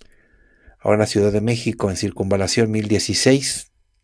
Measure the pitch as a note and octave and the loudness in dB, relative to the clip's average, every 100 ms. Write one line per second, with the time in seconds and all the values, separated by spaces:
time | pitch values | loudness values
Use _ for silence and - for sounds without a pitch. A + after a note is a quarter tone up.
0 | - _ _ _ _ _ - - - G#2 | -20 _ _ _ _ _ -20 -6 0 2
1 | G#2 G#2+ G#2 G#2 G#2+ A#2+ A#2 G#2+ G2+ F#2 | 2 2 2 0 -2 -2 -4 -4 -4 -2
2 | G2+ - G2 G2 F#2+ - A2 G#2+ G#2 G#2 | -4 -4 -2 0 0 0 0 0 0 0
3 | - G2 - C#3 C3+ - - _ _ _ | 0 0 2 2 0 -6 -10 _ _ _